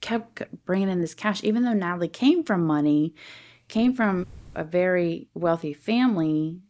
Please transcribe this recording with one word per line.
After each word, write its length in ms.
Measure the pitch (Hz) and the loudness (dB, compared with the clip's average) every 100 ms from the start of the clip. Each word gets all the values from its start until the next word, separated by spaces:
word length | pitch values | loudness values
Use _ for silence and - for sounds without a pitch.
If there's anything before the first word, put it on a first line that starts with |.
kept 400 | - 233 - - | -6 -6 -6 -12
c-, 40 | - - | -14 -10
bringing 240 | - 190 196 | -4 0 0
in 120 | 180 | 0
this 140 | 165 | -4
cash. 300 | - 214 202 | -4 -4 -2
Even 180 | 208 220 | 0 0
though 100 | 247 | 0
Natalie 360 | 214 175 175 170 | 0 -2 -2 -4
came 340 | - 262 349 | 2 2 2
from 240 | 302 190 165 | 2 0 2
money, 480 | 151 147 147 160 - - - - - - | 2 4 2 0 -4 -18 -20 -20 -20 -6
came 240 | 220 247 | 0 2
from 320 | 254 214 185 180 - - - | 2 0 0 -4 -12 -12 -10
a 80 | |
very 640 | 160 175 185 180 170 170 - | -2 0 2 2 0 -2 -8
wealthy 380 | 170 170 165 156 | -4 0 0 -2
family, 840 | 143 - 233 254 196 156 156 156 175 - | -6 -2 2 2 2 2 0 -2 -6 -16